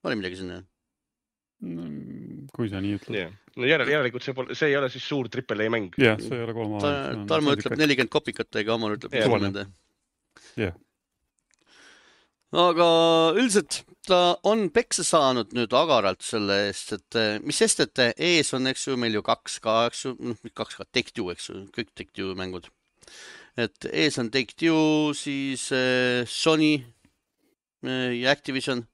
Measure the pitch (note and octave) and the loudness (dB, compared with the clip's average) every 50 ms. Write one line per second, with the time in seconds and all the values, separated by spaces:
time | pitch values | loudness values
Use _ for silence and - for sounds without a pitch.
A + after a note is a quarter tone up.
0 | - - B2+ G#2+ F#2 F#2 F2+ F#2 F#2+ F2+ F2+ F2+ F#2+ _ _ _ _ _ _ _ | -4 -4 -4 -4 -4 -6 -8 -8 -10 -10 -10 -12 -16 _ _ _ _ _ _ _
1 | _ _ _ _ _ _ _ _ _ _ _ _ - - E2+ - - D#3+ - - | _ _ _ _ _ _ _ _ _ _ _ _ -12 -10 -10 -10 -10 -10 -12 -12
2 | - - - - - - - D3 C#3 C3+ - - A#2+ G#2 G2 F#2+ G2 G2+ G#2 G2 | -12 -12 -14 -14 -12 -14 -14 -14 -16 -14 -8 -6 -6 -4 -4 -4 -4 -4 -4 -6
3 | - - A#2 G2+ F2+ E2 G2 - _ _ _ B2+ B2 C3+ D#3+ D3+ B2 C3 D3 D3+ | -6 -8 -6 -6 -6 -8 -10 -18 _ _ _ -2 2 2 2 2 2 2 2 0
4 | C3 B2 A#2+ B2 - - C3 C3 B2+ - B2 - D#3 D3 C#3 C#3+ C#3 B2+ - C3 | 0 -2 -4 -6 -8 -6 -6 -6 -6 -8 -4 0 0 2 2 2 0 -2 -4 -8
5 | - - D3 C#3 B2+ A2+ - - C3 - G#2+ G#2 G#2+ A2 A2+ A#2 G2+ F2 E2+ - | -6 -4 -2 -2 -2 -2 -6 -8 -6 -4 -2 0 0 0 0 -2 -2 -4 2 4
6 | C3+ A2+ G#2+ G#2 A2+ - - A#2+ A#2 A2+ A2+ A#2 A2+ G#2+ G#2+ G#2 - C#3+ C#3+ C#3 | 6 6 6 2 -2 -8 -6 -6 -6 -6 -6 -6 -4 -4 -2 0 0 0 0 -2
7 | - - B2+ A2 G2+ G2+ D#3+ D#3+ D3+ C#3+ C#3 G#2 G#2+ B2+ A#2+ C#3 D#3 D3 C#3 B2 | -4 -6 -8 -8 -2 0 0 2 2 2 0 0 -2 -4 0 2 2 2 4 2
8 | B2+ - - - - - - - A2 _ - A2 G#2 A2 A2+ A2+ A2+ G#2+ G#2+ A2+ | 0 0 0 -2 -2 -2 -8 -8 -10 _ -4 -4 -2 -2 -2 -2 -2 -4 -4 -6
9 | A2+ - - B2+ A2 A#2 A#2 G2+ G2 G2 G2 G2+ G#2 G2 - _ _ _ _ _ | -8 -6 -2 0 2 2 2 2 0 -2 -4 -6 -10 -10 -16 _ _ _ _ _
10 | _ _ _ _ _ _ _ - - - - - G#2+ F#2+ F2+ - _ _ _ _ | _ _ _ _ _ _ _ -20 -20 -14 -6 -4 -4 -4 -4 -10 _ _ _ _
11 | _ _ _ _ _ _ _ _ _ _ _ _ _ _ _ - - - - _ | _ _ _ _ _ _ _ _ _ _ _ _ _ _ _ -20 -20 -20 -20 _
12 | _ _ _ _ _ _ _ _ _ _ - E3+ F3 F3 E3+ E3 F3 E3+ E3 E3 | _ _ _ _ _ _ _ _ _ _ 2 4 4 4 6 4 4 6 6 6
13 | E3 E3 E3 E3 E3 E3 D#3 G#3+ C4 B3 F#3+ G#3 - - - - - _ - _ | 6 6 6 6 4 4 4 2 2 4 2 2 2 0 -8 -10 -10 _ -20 _
14 | - - F#3 F3+ F3 F3 F3 - - G3 G#3+ A3+ G#3 E3+ - A#3 A#3+ _ - - | 0 2 4 4 6 4 2 2 2 2 2 2 0 2 0 0 0 _ -4 -2
15 | E3+ - - D#3+ C#3+ C3 B2+ B2 A2 - - B2 A#2+ G#2 B2 B2+ E3 E3 C#3+ A#2 | 0 4 4 6 6 6 4 2 -2 -2 -2 -2 0 2 4 2 4 6 4 4
16 | G2+ F#2+ F#2+ _ - - - A2+ G#2 G2 G2 G2 G2+ G2+ G2 - - - G#2+ G2+ | 4 2 0 _ -6 -6 -4 -2 0 2 2 2 2 0 -2 -6 -8 -8 -10 -10
17 | _ _ - A#2 A2 G#2+ G#2+ G#2+ - C#3 - - A3 A3 - - D3 A2 _ - | _ _ -2 0 0 0 0 -2 -4 -4 2 2 2 2 4 2 0 0 _ 2
18 | B2 A#2 A2 - D3+ F3 F3 D#3+ C#3 - - B2+ C3 C3 C3 - - C#3+ C3+ B2 | 2 2 2 0 0 2 4 2 2 2 -2 -2 -2 -2 -2 -4 -4 -2 -2 0
19 | A#2+ A#2 A2 G#2 - - A2+ - _ - - - - A2+ A2 A2+ A#2 A#2 - - | 0 0 0 0 0 0 -2 -2 _ -12 -12 -4 -2 0 2 2 2 0 -2 -6
20 | - C3+ B2 - B2 B2 A2+ - - A2+ _ - A#2 - - - G2 _ - - | -8 -8 -8 -6 -8 -8 -8 -8 -12 -16 _ -10 -10 -10 -8 -16 -16 _ -2 -2
21 | - - _ - G2 F2+ F2 - - - - F#2+ G2 G2 _ - A2+ _ _ - | -2 -2 _ -8 -6 -6 -8 -10 -12 -12 -12 -14 -14 -12 _ -10 -10 _ _ -16
22 | F2+ _ _ - F#2+ F#2+ F#2 F#2 F#2 F#2+ F2+ F2+ E2+ - _ _ _ _ _ _ | -16 _ _ -8 -8 -6 -6 -6 -8 -8 -10 -12 -14 -18 _ _ _ _ _ _
23 | _ - - - - - - - - _ _ - A#2 A2 _ _ - - - - | _ -20 -20 -20 -20 -20 -20 -20 -20 _ _ -4 -4 -4 _ _ -10 -6 -2 0
24 | D#3+ D3 - - A#2+ A2+ G#2+ C3+ B2 - - - E3 E3 D#3+ D#3 D#3 D#3 D#3 D3+ | 0 0 0 -2 -4 -2 -2 -2 -2 -2 -6 0 2 2 4 4 4 4 4 2
25 | D3+ D3+ D3 - - D3 C#3 C#3 C#3 C#3 C3 B2 - - C#3+ C3 B2+ B2+ B2+ B2+ | 2 0 -2 -4 -6 -6 -6 -4 -4 -4 -4 -6 -4 -2 0 0 2 2 2 2
26 | B2+ B2 B2 B2 A#2+ A#2+ - - - E3 D#3+ D#3 D#3 D3+ D3+ C#3+ B2 A#2+ _ _ | 2 2 0 0 -2 -4 -6 0 2 4 4 4 4 4 2 0 -2 -12 _ _
27 | _ _ _ _ _ _ _ _ _ _ _ _ _ _ _ _ - C3 C3 B2+ | _ _ _ _ _ _ _ _ _ _ _ _ _ _ _ _ -8 -6 -4 -2
28 | B2+ B2+ B2 A#2+ B2 C3 C#3+ - _ - C3 C3 - D3 C3 A#2+ A#2 _ | -2 -2 -2 0 2 2 0 0 _ -6 -6 -4 -2 -2 -4 -4 -4 _